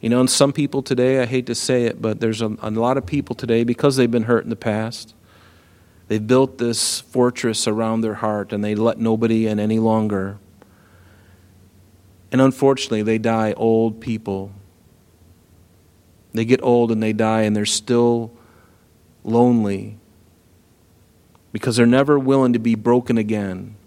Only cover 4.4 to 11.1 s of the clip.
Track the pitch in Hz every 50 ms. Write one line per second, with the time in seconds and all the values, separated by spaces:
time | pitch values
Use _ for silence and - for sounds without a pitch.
4.4 | - - 117 - - 117 104 107 110 113 113 - - - - _ _ _ _ -
5.4 | - - _ _ _ _ _ _ _ _ _ _ _ _ 107 110 107 107 127 131
6.4 | 135 131 135 - 120 117 117 110 - - - - - _ - 127 123 123 123 -
7.4 | - 117 110 - - 113 107 110 113 110 113 113 113 110 104 101 113 110 107 104
8.4 | 98 - 107 101 104 104 107 104 110 117 - - 113 113 113 110 117 113 113 110
9.4 | 113 107 107 104 104 107 110 110 110 110 110 110 107 107 104 95 95 95 98 -
10.4 | - - _ _ - _ _ _ _ _ _ - - -